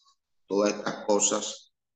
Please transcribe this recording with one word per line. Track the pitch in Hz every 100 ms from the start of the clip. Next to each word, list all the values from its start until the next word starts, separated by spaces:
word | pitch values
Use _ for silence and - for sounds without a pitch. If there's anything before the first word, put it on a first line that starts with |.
| _ _ _ _ -
todas | 98 104
estas | 104 95 - -
cosas | 101 - 107 - - - _ _